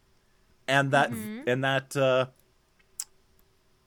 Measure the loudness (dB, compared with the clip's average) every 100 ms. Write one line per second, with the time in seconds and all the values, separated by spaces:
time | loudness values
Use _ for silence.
0 | _ _ _ _ _ _ -2 0 2 2
1 | 2 -2 -10 -8 -2 -2 0 -2 -4 -2
2 | 2 2 0 -6 _ _ _ _ _ -16
3 | -16 _ _ _ _ _ _ _